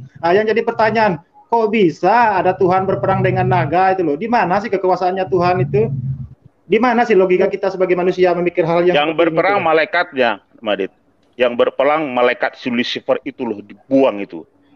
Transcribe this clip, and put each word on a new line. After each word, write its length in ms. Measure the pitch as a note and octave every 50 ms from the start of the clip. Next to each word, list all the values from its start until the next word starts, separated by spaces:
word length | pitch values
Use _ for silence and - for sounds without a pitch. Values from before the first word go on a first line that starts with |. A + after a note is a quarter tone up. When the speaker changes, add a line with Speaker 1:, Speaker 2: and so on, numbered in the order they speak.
| - - _ - -
Speaker 1:
Nah, 80 | E3+
yang 160 | F3 G3+ A3 A3
jadi 160 | A3 A3+ A3+
pertanyaan, 560 | A#3 A3+ A3+ A3 A3 G#3+ A3+ A3 G#3 F3+ D3 - _ _ - -
kok 220 | _ - A#3 A3 G#3+
bisa 720 | G3+ A3+ G3+ E3 C#3+ - - F3+ G#3+ A#3+ B3 A3 G3+ F#3
ada 160 | E3+ F3+ F#3
Tuhan 320 | - G3 F3 F3+ F#3+ F#3+ F#3+
berperang 340 | F#3+ F#3+ - F#3 F#3+ F#3+
dengan 240 | F#3+ F#3+ F#3 F#3 F3+
naga 460 | F#3 F#3 F3+ E3 - E3 F3 F#3+ F#3+
itu 100 | F#3+ F#3+
loh? 140 | F3+ D#3 C#3+
Di 100 | D3 F#3
mana 380 | A#3 A#3+ A#3+ G3 E3+ F3+ G#3 G3+
sih 80 | A#3
kekuasaannya 560 | G3 F#3 - F#3 F#3 F3 F#3 F3+ F#3 F#3+ F#3 F#3
Tuhan 400 | F#3+ F3+ F3 F3+ F3+ F#3 F#3 F#3+
itu? 240 | F#3+ G3+ A3 A3 - - - - - - - - - - _ - _ _ _
Di 140 | - F3 A3+
mana 260 | A3+ B3+ A#3 A3+ A#3+
sih 80 | A#3 A3
logika 320 | F#3 F#3+ F#3 F3+ F3+ F#3+
kita 240 | G3 G3 G3 - F#3+
sebagai 240 | F#3 F3+ F#3 E3+ F3+
manusia 400 | F3 F3 F#3 E3+ F3+ F3+ F3+ F3
memikir 320 | F3 F3 F3 - - E3+
hal 160 | D#3+ E3+ F3
yang 140 | F3 F3+ F3
Speaker 2:
Yang 140 | D3+ D3 D#3
Speaker 1:
seperti 20 | D#3+
ini 60 | D3+ E3+ E3 D#3+
Speaker 2:
berperang 220 | D#3+ E3 F#3 G3+ G3+
Speaker 1:
tuh? 60 | F3+ E3
Speaker 2:
malaikatnya, 600 | D#3 D#3+ D3+ D3 - E3+ F3 - - C3+ B2 A#2 G#2 F#2+ - _ _ _ -
Madit. 280 | A2 G2+ F#2+ F#2+ F#2 - _ _ _ _ _ _ _ _
Yang 180 | - B2+ B2 B2 A#2+
berperang 420 | B2+ B2+ - - C3 C#3+ D3+ D#3 D#3+ C#3
malaikat 460 | B2 B2 B2 B2 B2 - - B2 -
si 160 | - - C3+
Lucifer 480 | A#2+ A#2+ B2 - - B2 - - C3 B2
itu 220 | - - - - C3+
loh, 160 | A#2 G#2+ G2+
dibuang 580 | G#2 G#2 G#2 - _ - C3+ C3+ C3+ B2+ G#2 G2+
itu. 300 | G2+ F#2 - E2 D2+ - _ _ _ _ _